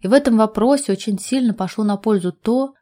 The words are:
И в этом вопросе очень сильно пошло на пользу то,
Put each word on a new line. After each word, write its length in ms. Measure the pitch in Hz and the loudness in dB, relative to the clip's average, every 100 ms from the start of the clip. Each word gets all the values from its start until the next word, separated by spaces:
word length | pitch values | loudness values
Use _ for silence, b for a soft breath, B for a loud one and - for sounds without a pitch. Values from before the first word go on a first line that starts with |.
И 60 | 185 | 4
в 60 | |
этом 240 | 262 285 226 | 2 4 2
вопросе 540 | 220 220 226 285 285 | 2 2 2 0 0
очень 260 | 190 - 196 | -4 -4 -6
сильно 360 | - 269 247 | -4 -2 -2
пошло 300 | 208 190 - | -2 -6 -4
на 140 | 214 202 | -2 -2
пользу 340 | 220 208 175 | 0 0 -2
то, 420 | 165 - 240 269 _ | -6 -2 -2 -2 _